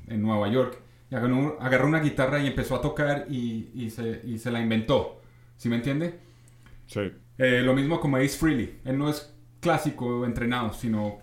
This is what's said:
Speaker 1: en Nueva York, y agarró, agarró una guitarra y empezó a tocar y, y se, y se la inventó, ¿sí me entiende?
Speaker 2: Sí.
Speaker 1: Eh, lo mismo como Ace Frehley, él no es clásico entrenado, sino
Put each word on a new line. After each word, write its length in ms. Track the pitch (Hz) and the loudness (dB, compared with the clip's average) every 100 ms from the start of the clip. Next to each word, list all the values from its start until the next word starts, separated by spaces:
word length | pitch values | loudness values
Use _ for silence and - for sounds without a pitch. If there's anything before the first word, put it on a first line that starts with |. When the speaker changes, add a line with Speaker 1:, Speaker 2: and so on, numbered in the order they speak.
| - | -6
Speaker 1:
en 160 | 110 | -2
Nueva 260 | 107 107 101 | 0 2 2
York, 300 | 127 123 - - - - | 2 2 -2 -18 -20 -8
y 60 | 123 | -2
agarró, 420 | 123 127 147 151 | 2 2 2 0
agarró 280 | 127 127 147 | 0 2 4
una 120 | 160 | 4
guitarra 400 | 151 - 131 143 | 2 2 0 2
y 60 | 139 | 0
empezó 300 | 127 117 127 | 0 -2 0
a 40 | |
tocar 460 | 147 - 143 139 - | -2 0 0 0 -4
y, 420 | 131 120 113 - | -4 -4 -4 -8
y 160 | 127 113 | -8 -8
se, 320 | 117 113 113 | -6 -6 -6
y 140 | 127 110 | -6 -6
se 120 | 127 | -4
la 80 | 117 | -2
inventó, 600 | 113 113 110 127 - - - - - - | 2 2 4 2 2 -8 -20 -20 -20 -6
¿sí 120 | 117 | -2
me 80 | 117 | 0
entiende? 440 | 139 143 170 170 - - - - - - - | 0 -2 -2 -6 -18 -20 -20 -20 -20 -20 -10
Speaker 2:
Sí. 260 | 107 98 - - - | -4 -4 -6 -12 0
Speaker 1:
Eh, 260 | 127 123 | 2 4
lo 100 | 127 | 4
mismo 260 | 135 139 165 | 4 2 0
como 160 | 147 131 | 2 2
Ace 220 | 139 - | 2 2
Frehley, 400 | 160 131 95 - | 2 2 -2 -6
él 120 | 135 135 | -4 -2
no 140 | 147 | 0
es 240 | 147 - - - - | -2 -6 -20 -20 -4
clásico 640 | 170 151 151 - 123 120 | 0 2 0 -2 -2 -2
entrenado, 480 | 120 117 120 123 113 | -2 -2 0 -2 -2
sino 460 | - 117 107 104 104 | -4 -2 -2 -2 -6